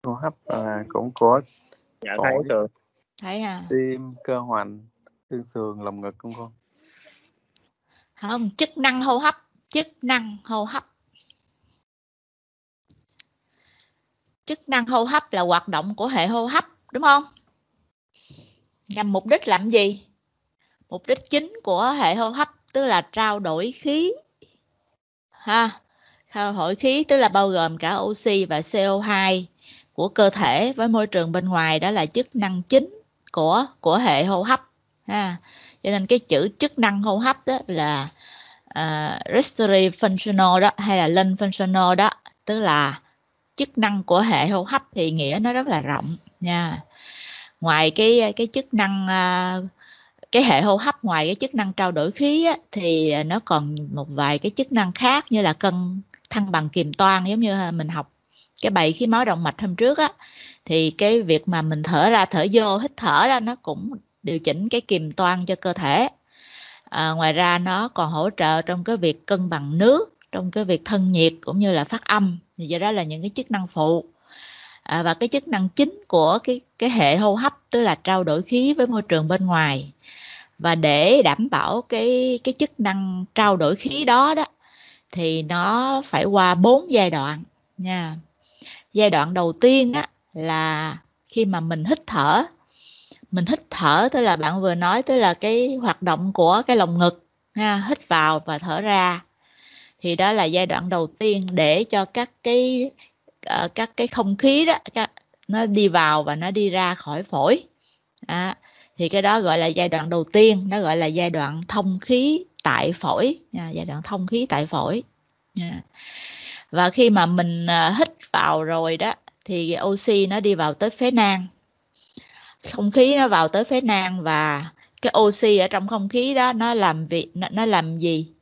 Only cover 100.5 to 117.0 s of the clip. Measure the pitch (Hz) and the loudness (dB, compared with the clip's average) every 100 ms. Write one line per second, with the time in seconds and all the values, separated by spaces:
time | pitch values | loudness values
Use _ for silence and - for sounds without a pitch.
100.5 | 175 185 185 180 180 156 _ 220 196 185 | 0 0 -2 -2 -4 -4 _ -2 0 -2
101.5 | 180 151 165 226 208 190 - 247 _ 240 | 0 2 2 2 -2 -2 -6 -8 _ 0
102.5 | 247 254 254 269 _ - _ _ _ - | 2 2 0 -4 _ -20 _ _ _ -6
103.5 | 60 175 - 226 - 240 - 196 202 269 | -4 -4 -6 -8 -4 -6 -2 -2 2 2
104.5 | 277 320 320 - 226 220 - _ _ - | 4 2 0 -4 -6 -6 -8 _ _ -6
105.5 | 208 226 202 202 170 156 151 147 147 175 | -4 0 2 4 4 2 2 0 -4 -4
106.5 | 202 202 185 180 180 - 151 - 151 147 | -2 -2 0 -2 -4 -8 -8 -6 -2 2
107.5 | 294 - _ _ _ _ _ - 170 185 | 0 -2 _ _ _ _ _ -10 -6 -6
108.5 | - _ - - - 165 196 196 220 185 | -10 _ -20 -20 -6 -2 0 2 2 2
109.5 | 160 165 170 175 160 156 170 160 208 220 | 2 0 0 -2 -2 -2 -4 0 6 6
110.5 | 202 190 202 175 160 160 160 175 165 143 | 6 -2 -2 0 0 0 0 -2 -2 -4
111.5 | 156 175 214 190 190 - 247 277 320 359 | -6 -4 -2 -2 -4 0 2 2 0 -4
112.5 | - 156 123 147 175 151 - 254 330 _ | -4 -2 0 -2 -4 -4 0 -2 -2 _
113.5 | 190 165 165 170 147 - 202 185 233 254 | -12 -10 -10 -10 -10 -8 -8 -4 -4 -2
114.5 | 139 156 147 - 214 - _ _ _ _ | -4 -2 -4 -4 -6 -8 _ _ _ _
115.5 | - 170 - - - - - - - - | -10 -10 -12 -16 -20 -20 -18 -18 -16 -16
116.5 | - - 160 180 185 | -18 -6 0 0 4